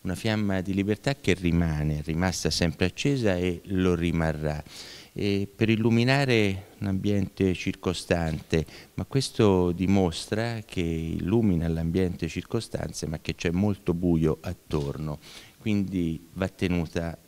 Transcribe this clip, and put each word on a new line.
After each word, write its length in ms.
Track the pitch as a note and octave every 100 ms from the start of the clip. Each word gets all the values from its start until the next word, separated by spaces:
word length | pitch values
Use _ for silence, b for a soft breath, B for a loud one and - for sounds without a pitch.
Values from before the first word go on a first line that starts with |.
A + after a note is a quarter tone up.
una 140 | F#2+ F2
fiamma 440 | A2+ G#2+ G2+ F#2+
di 140 | F#2
libertà 420 | G2 G2 G#2 - C#3
che 180 | -
rimane, 640 | F2 F2 E2 E2+ D2+ D2+ D2+
è 40 |
rimasta 460 | D#2 D#2+ F#2 E2 D#2+
sempre 380 | - E2+ D2 F2+
accesa 500 | - C#3+ C#3 G#2+ F2+
e 240 | F2+ E2 -
lo 280 | F#2+ F#2 F2
rimarrà. 680 | E2+ E2 D#2+ D2+ D2+ D2+ - B B B B -
E 300 | G2+ G2 G2 -
per 140 | A2
illuminare 1000 | A2 A2+ A2+ A#2+ C3+ C3+ A2+ G2+ F#2+ G2 -
l'ambiente 760 | G2+ F#2+ G2+ G2+ F#2+ - G2
circostante, 1120 | F2 - - F#2+ F2 - F2 E2 D#2 - E2 D#2 B B -
ma 100 | G2
questo 680 | C#3 - - G#2+ F#2 F2+
dimostra 880 | F2 F#2 G2 F2+ E2 - G#2+ A#2 A2+ G#2+
che 160 | -
illumina 880 | E2+ E2 D#2+ E2 E2 A2+ G#2+ E2+ E2
l'ambiente 580 | E2 E2 F2+ F2+ F2 E2
circostante, 800 | F2+ - A#2 - - D#2+ - -
ma 100 | D#2
che 140 | -
c'è 160 | D#2+ F2
molto 440 | F2 G#2 G2 -
buio 460 | E2+ F2+ E2+ D#2 D#2
attorno, 760 | - F2+ _ D#2 C#2+ C#2 D2+ D2+ B B B B
quindi 680 | A2 G2+ F#2+ F#2+ E2+ D#2+ -
va 160 | F2+ F#2+
tenuta 680 | - F#2 F2 D#2+ F2 E2 E2